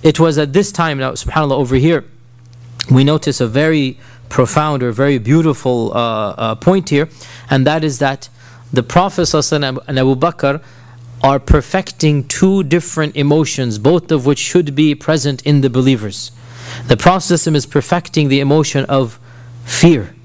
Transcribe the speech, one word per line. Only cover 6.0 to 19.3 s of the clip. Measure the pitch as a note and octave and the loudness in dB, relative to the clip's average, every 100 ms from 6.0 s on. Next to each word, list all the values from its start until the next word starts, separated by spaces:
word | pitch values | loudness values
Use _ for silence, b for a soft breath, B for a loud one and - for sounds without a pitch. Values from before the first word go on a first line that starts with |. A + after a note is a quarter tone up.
| A#2 A2 G#2 - A2+ | -2 -2 -4 -4 -4
point | A2 E3+ F#3+ - | 0 2 2 0
here, | C#3+ D#3+ B B B B | -2 -2 B B B B
and | C3+ | 2
that | C3 D#3+ | 2 0
is | D#3 B2 | -2 -2
that | C#3 C#3 - B B B B | -2 -2 -12 B B B B
the | B2+ | -2
Prophet | A#2+ F3 F#3+ - | 2 0 0 -2
sallallahu | E3 D#3 - D3+ | 0 0 0 -2
alaihi | |
wasallam | C#3 B2+ - | -2 -6 -4
and | C3 | 0
Abu | C3 | 2
Bakr | B2+ E3+ - C#3 D3 B B B B B - | 2 -2 0 -2 -2 B B B B B -2
are | C#3 C#3 | 0 0
perfecting | - D3+ - F#3+ F#3 - D#3 D3 | 2 2 2 -4 -6 -2 0 0
two | C3 - F#3+ G3 | -2 0 2 2
different | D3 E3+ - - D3+ | 0 -2 -2 -4 -4
emotions, | C#3+ C#3+ D3+ D3+ - B2+ G#2 | -2 2 2 0 -2 -4 0
both | A#2+ F3 - | 2 2 0
of | D#3 | 0
which | B2+ D3 | 0 -2
should | - F3+ D3+ | 0 0 0
be | C#3 D#3 | 0 0
present | C#3+ - D#3 C3+ C3 | 0 -2 -2 -2 -4
in | D3 D3 | 0 2
the | C3+ | 2
believers. | B2 C3 B2 G#2 - - B B B B B - | 2 2 0 -4 -10 -14 B B B B B -8
The | A#2 | -2
Prophet | F3 F#3 - | 0 0 0
sallallahu | E3+ | -2
alaihi | E3 | 0
wasallam | |
is | D3+ | -2
perfecting | - D3 - F3 - - D3 | -2 -4 -2 -6 -2 -2 0
the | C3+ | 0
emotion | C#3 D#3 D3 C#3+ | 2 2 2 -2
of | C#3 C#3 B2 - B | 0 0 -2 -8 B